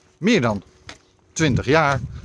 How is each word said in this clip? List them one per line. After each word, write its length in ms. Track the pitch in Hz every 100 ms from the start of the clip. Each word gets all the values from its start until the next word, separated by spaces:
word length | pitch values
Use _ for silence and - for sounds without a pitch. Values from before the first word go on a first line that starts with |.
| _ -
meer 220 | 185 214
dan 220 | 117 101 - _ - - _ _ _
twintig 320 | - 156 110
jaar. 360 | 113 160 143 135 - -